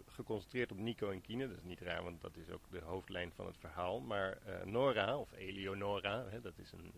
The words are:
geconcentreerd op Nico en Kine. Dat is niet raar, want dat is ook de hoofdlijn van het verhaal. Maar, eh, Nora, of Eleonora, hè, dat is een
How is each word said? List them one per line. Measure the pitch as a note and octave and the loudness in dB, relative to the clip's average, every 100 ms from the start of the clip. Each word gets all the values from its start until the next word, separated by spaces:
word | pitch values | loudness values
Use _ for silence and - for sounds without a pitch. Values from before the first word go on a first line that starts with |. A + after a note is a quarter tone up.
| - | -10
geconcentreerd | - A2+ G#2+ - B2+ A#2+ | -6 0 0 0 2 2
op | F#2+ | 2
Nico | A2+ A#2 G#2 | 0 2 2
en | F#2+ | 0
Kine. | - A#2 C3+ | 0 0 0
Dat | F2 | -2
is | |
niet | F2 F2 | -6 -4
raar, | F2 E2+ | -2 0
want | F2 E2 | 0 -4
dat | E2 E2+ | -6 -8
is | E2 | -8
ook | F2 - | -8 -6
de | F2+ | -6
hoofdlijn | D#2+ F#2 - F#2 F2 | -2 -4 -2 -2 -2
van | - F#2 | -4 -6
het | F2 | -6
verhaal. | E2+ E2 F2+ A2+ | -6 0 2 2
Maar, | B2+ G2+ F#2+ - | 2 2 2 0
eh, | G2+ F#2 F2+ | -4 -4 2
Nora, | A#2 C#3 G#2+ G2+ C#3+ | 6 6 8 6 4
of | D3 | 0
Eleonora, | - F#2+ G2 F#2+ G2 G2+ G2+ G2 A2 A2+ | -6 -4 -2 0 2 2 2 4 2 0
hè, | A2 | -4
dat | G#2 D#2+ | -6 -8
is | F#2+ | -10
een | - F2+ | -10 -12